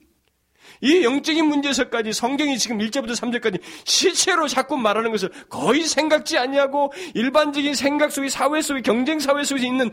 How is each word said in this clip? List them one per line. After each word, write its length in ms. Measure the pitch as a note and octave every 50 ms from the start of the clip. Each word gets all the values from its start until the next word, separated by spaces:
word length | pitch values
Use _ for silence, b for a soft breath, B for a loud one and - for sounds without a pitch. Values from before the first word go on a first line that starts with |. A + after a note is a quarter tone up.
| _ _ _ _ _ _ _ _ _ _ B B B B B B
이 240 | - B3+ E4 F#4 B3+
영적인 420 | A#3 C4+ C#4+ - D#4 D#4 D#4+ D#4+
문제에서까지 640 | D4+ D4 C#4+ C#4 C#4+ C4+ B3+ C4+ - - A#3 A3+ A3 G#3
성경이 460 | - A#3+ B3 C#4 C#4 D4+ C#4+ C4+ A3
지금 220 | - G#3+ A#3+ G3+
일 100 | G#3+ A3+
절부터 240 | - C#4 A#3 A3+ A#3+
삼 160 | G#3 - B3
절까지 280 | A#3 A#3+ - A3+ F#3 E3+ B B B B B
시체로 640 | - - - C4 F#4 E4 - - F#4 F#4 E4+ D#4 C4+
자꾸 280 | - C4 C4 - D4+
말하는 360 | C4+ A3+ G#3 G3+ G#3+ A3+ A#3 A3+
것을 180 | G3+ F#3 F3 B B B -
거의 360 | - - C#3+ E3+ B3+ D#4+ E4
생각지 540 | D4+ - C#4 D#4 D#4 D4+ D4+ - - D#4+ D4
아니하고, 540 | B3 C4 C#4 C#4 C#4 C4+ C4 C#4+ C#4+ C#4 B F#4 F#4 D#4+ B
일반적인 600 | G3+ A3+ C4+ B3+ D4+ D4+ D4 C#4 D4 C#4 C#4+ C#4+
생각 360 | A3+ A#3 C#4+ C#4+ D4 D4+ D4
속에, 180 | - C#4 C#4 C4+
사회 340 | - - B3+ C#4 D4+ D#4 D4+
속에, 180 | - C#4+ C4+
경쟁 400 | A3 - G#3 A#3+ B3+ C#4+ D#4+ D#4
사회 240 | C#4 - C#4+ C#4+ C#4+
속에 220 | - C#4 C4+ A#3+
있는 240 | B3 B3+ C4 B3+ -